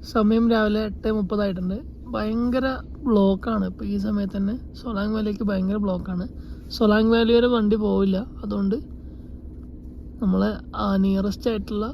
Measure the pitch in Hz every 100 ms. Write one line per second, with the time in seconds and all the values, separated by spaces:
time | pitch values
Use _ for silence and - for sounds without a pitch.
0 | - 233 208 226 233 226 214 208 214 190
1 | 220 214 185 208 202 185 180 202 320 -
2 | - 226 214 226 240 247 262 262 - -
3 | 285 214 196 190 - 220 185 185 208 202
4 | 202 208 196 196 196 240 - - 247 202
5 | 208 220 214 202 208 196 185 208 202 180
6 | 180 180 180 - - - - - 220 214
7 | 220 226 226 233 247 240 208 214 208 196
8 | 196 190 262 - 208 202 196 233 - -
9 | - - - - - - - - - -
10 | - - 202 185 202 208 - - 208 196
11 | 196 190 202 185 247 220 190 208 214